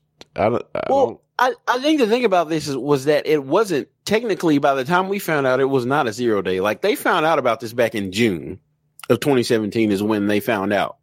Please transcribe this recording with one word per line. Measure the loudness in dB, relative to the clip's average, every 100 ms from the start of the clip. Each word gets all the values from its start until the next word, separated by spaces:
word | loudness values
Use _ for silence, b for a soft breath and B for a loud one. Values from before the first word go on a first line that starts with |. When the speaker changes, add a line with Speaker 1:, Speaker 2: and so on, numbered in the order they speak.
| _ -20 -12 -2
Speaker 1:
I | 0
don't, | 0 -4
I | -6 0
Speaker 2:
Well, | 0 0
Speaker 1:
don't | -4 _ -2
Speaker 2:
I, | -2 -2 -2
I | 0
think | 2 2
the | 2
thing | 2
about | 2 2 0
this | -2 -4
is, | -4
was | 0 0
that | 2 0 2
it | 0
wasn't, | 0 0 0 -2 -4 _
technically, | -2 -2 -2 -2 2 2
by | 2
the | 0
time | 0 0 0
we | -4
found | -2 0 2
out, | 2
it | 2
was | 0 0
not | 0 -2
a |
zero | -2 0 0
day. | 0 0
Like, | 0 0
they | -2 -2
found | 0 0 2
out | 2
about | 0 -2
this | -4
back | -2 0
in | 0 -4
June | 0 0 0 -8 -14 _ _ _ -8 -2
of | 0
twenty | 2 0
seventeen | 2 0 0 0 0
is | 0
when | 0 0 0
they | 0
found | 0 -2 0
out. | 0 -2 -6